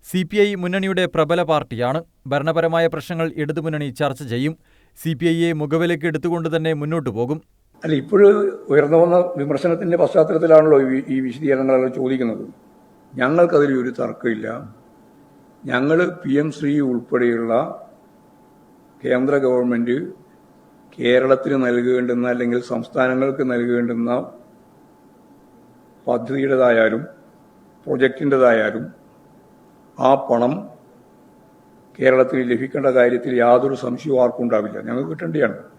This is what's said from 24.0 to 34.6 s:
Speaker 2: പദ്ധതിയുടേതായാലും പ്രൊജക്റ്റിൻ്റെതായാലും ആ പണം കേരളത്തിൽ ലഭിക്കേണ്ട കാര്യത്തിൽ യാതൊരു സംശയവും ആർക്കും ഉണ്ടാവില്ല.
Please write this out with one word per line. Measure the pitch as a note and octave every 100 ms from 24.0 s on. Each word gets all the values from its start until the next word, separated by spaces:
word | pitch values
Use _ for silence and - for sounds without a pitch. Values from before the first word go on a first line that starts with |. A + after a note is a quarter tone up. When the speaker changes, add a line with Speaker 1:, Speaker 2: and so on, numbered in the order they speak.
| A#2 B2 - - - _ _ _ _ _ _ _ _ _ _ _ _ _ _ _ -
Speaker 2:
പദ്ധതിയുടേതായാലും | B2 A#2+ C3+ C3+ C3 B2 A2+ A2 A2+ D#3 - _ _ _ _ _ _ -
പ്രൊജക്റ്റിൻ്റെതായാലും | C3 C3 C3 C#3+ C3+ B2 A2+ G#2+ A2 D3+ - _ _ _ _ _ _ _ _ _ - B2+
ആ | C3+ -
പണം | A#2+ A#2+ D#3 - - _ _ _ _ _ _ _ _ _ _ _ -
കേരളത്തിൽ | C3 C3 B2+ C3+ B2
ലഭിക്കേണ്ട | A#2 C3 C#3+ C#3 B2+
കാര്യത്തിൽ | B2 B2 C3 B2
യാതൊരു | A#2+ B2 C3+ C3
സംശയവും | B2 B2 D#3 C3
ആർക്കും | B2 A#2
ഉണ്ടാവില്ല. | A#2+ A2